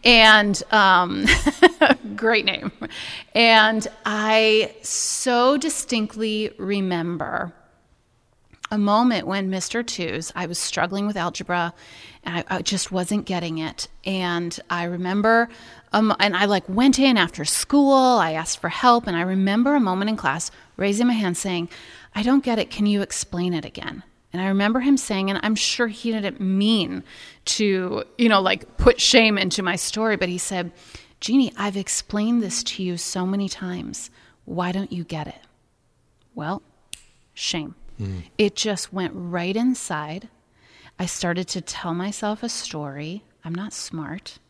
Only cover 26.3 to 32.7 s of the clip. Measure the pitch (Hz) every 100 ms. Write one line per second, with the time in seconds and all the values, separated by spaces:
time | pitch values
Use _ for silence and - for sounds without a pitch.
26.3 | - 190 190 208 220 170 - - - -
27.3 | - - - 208 190 180 - - - 233
28.3 | 202 190 196 - - 254 - - - 226
29.3 | 202 185 190 185 185 - 214 220 202 180
30.3 | 180 - 185 175 - - - - _ -
31.3 | 262 240 - 202 196 190 - - 208 214
32.3 | 240 202 - -